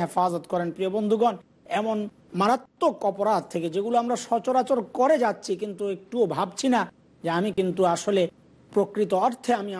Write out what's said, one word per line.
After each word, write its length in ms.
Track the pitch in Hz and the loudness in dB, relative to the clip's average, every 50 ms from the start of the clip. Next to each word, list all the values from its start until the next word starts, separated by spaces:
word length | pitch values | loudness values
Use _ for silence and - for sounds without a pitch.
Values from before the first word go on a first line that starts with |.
| 175 | 0
হেফাজত 420 | 165 - 185 180 180 170 170 - - 185 | 0 0 0 0 2 0 -4 -4 -4 -4
করেন। 160 | 175 175 170 170 | -2 -2 -4 -4
প্রিয় 140 | 175 190 190 190 | -4 -4 -2 -2
বন্ধুগণ, 380 | 220 208 208 226 214 233 233 202 175 - _ _ _ _ - - 196 | -2 0 0 2 2 2 2 0 -2 -10 _ _ _ _ -4 -4 -2
এমন 200 | 214 226 220 214 208 208 - _ _ _ - 180 | -2 -2 -2 -4 -4 -8 -10 _ _ _ -2 0
মারাত্মক 540 | 196 214 254 254 - _ _ _ 349 311 - - - 202 | 2 2 2 0 -2 _ _ _ 0 0 0 0 -2 -4
অপরাধ 320 | 185 196 202 214 214 175 143 - - | -2 0 0 2 2 0 0 -4 -6
থেকে 160 | 180 165 170 156 | -6 -4 -2 -2
যেগুলো 220 | 196 202 233 240 233 233 | -2 -2 0 0 0 2
আমরা 140 | 240 247 - - | 0 -2 -4 -2
সচরাচর 520 | - 233 233 - 254 254 254 247 254 269 247 190 - - - | -2 -2 -2 0 2 2 2 2 2 0 -2 -2 -4 0 2
করে 180 | 247 285 320 269 240 | 4 4 4 4 2
যাচ্ছি 280 | 214 190 - - - 190 175 214 | 0 0 -4 -4 -6 -6 -4 -4
কিন্তু 220 | 208 190 175 208 202 190 | -8 -8 -6 -6 -6 -6
একটুও 300 | 180 - - 233 247 220 170 151 | -8 -10 -6 0 0 0 2 2
ভাবছি 320 | 151 196 185 - - - 269 247 | -2 -2 -4 -4 -2 0 2 2
না 80 | 220 185 - - _ _ _ _ _ - | 2 2 -2 -6 _ _ _ _ _ -4
যে 40 | 165 165 175 | -2 0 0
আমি 120 | 196 214 185 196 | 0 0 0 0
কিন্তু 240 | 190 180 170 185 185 175 170 | -2 0 0 2 2 2 2
আসলে 280 | 165 - 208 202 190 175 170 - _ _ _ _ _ _ _ - | 2 0 0 2 2 0 0 -2 _ _ _ _ _ _ _ 0
প্রকৃত 400 | 208 196 202 - 202 214 170 190 185 208 | 0 0 0 0 -2 0 0 2 2 2
অর্থে 260 | 254 240 - - - 233 208 | 0 0 -2 -2 0 0 0
আমি 120 | 202 202 190 | -2 -6 -8